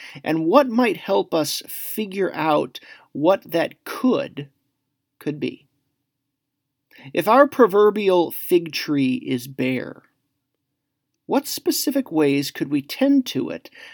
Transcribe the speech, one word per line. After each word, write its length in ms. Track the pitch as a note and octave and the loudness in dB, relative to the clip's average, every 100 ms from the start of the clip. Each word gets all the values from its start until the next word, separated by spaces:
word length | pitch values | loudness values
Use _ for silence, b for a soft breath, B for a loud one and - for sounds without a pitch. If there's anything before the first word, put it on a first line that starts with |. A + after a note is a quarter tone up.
| B C#3+ | B -10
and 220 | D#3 D#3+ D#3+ | -2 0 4
what 240 | A#3 C4+ | 4 4
might 280 | A3+ A#3+ F3+ | 2 2 0
help 360 | - G3 F#3 | -2 -2 0
us 300 | E3 D3 - - | -2 -2 -4 -10
figure 640 | - - - G#3+ G3 F#3 | -14 -10 -8 -6 -4 -4
out 460 | - D#3 D3+ C3+ - B B B | -2 0 0 0 -8 B B B
what 300 | D3 D#3 F#3+ - | -2 2 0 0
that 340 | E3 D3+ - - | -2 -2 -6 -14
could, 640 | - B3+ G#3 - - C#3+ _ _ _ _ _ _ _ | -2 0 0 -2 -10 -14 _ _ _ _ _ _ _
could 220 | - D3 | -10 -6
be. 260 | C3 - _ _ _ _ _ _ _ _ _ _ _ _ _ B C#3 | -8 -8 _ _ _ _ _ _ _ _ _ _ _ _ _ B -8
If 140 | D#3+ E3+ | -4 2
our 200 | A#3+ C#4+ | 4 4
proverbial 840 | - A3+ G3+ G#3 G3+ G3 F3+ D#3+ | 6 4 6 4 4 2 2 2
fig 400 | - - F3 E3 | -4 0 0 0
tree 440 | D3 - D3 C3 B2+ | -8 -2 0 0 0
is 320 | - B2+ B2 | -4 -6 -6
bare, 560 | C3+ B2+ B2+ - - _ _ _ _ _ _ _ _ _ _ _ _ - | -6 -4 -4 -8 -14 _ _ _ _ _ _ _ _ _ _ _ _ -2
what 220 | A3+ - | -2 -2
specific 640 | - - - - C4+ B3+ | -6 -4 -2 -2 -2 -2
ways 400 | D#3+ D3 C#3 C#3 | 0 2 2 -2
could 180 | - D3+ | -6 -4
we 120 | C#3+ | -4
tend 440 | C#3 - C#4 C#4 B3+ | -4 -2 2 2 2
to 220 | - - | -4 -6
it 220 | E2 - B B | -8 -14 B B